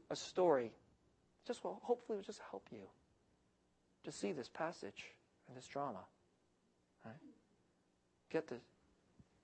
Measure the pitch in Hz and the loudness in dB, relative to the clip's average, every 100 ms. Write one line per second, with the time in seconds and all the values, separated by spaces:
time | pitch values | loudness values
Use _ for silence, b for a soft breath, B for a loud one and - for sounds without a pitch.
0 | - - - - 180 139 113 - - - | -4 -4 0 6 8 8 6 -4 -20 -20
1 | - - _ _ - 240 180 202 - 240 | -20 -20 _ _ -6 -4 -4 0 2 2
2 | - 208 190 208 - - - 110 95 - | 2 -2 -4 -10 -8 -10 -10 -12 -12 -18
3 | - - _ _ _ _ _ _ _ _ | -20 -20 _ _ _ _ _ _ _ _
4 | - - 202 151 113 - 160 - 101 - | -10 -2 0 0 -4 -2 -2 -2 -8 -10
5 | - - _ _ - 127 - 139 143 95 | -12 -16 _ _ -16 -14 -6 -2 -2 -4
6 | 98 - _ _ _ _ _ _ _ - | -10 -18 _ _ _ _ _ _ _ -16
7 | 113 139 - - - - _ _ _ _ | -14 -14 -16 -20 -20 -20 _ _ _ _
8 | _ _ - 160 156 120 - - - - | _ _ 0 2 2 -4 -10 -20 -20 -20
9 | - - - - | -20 -20 -20 -20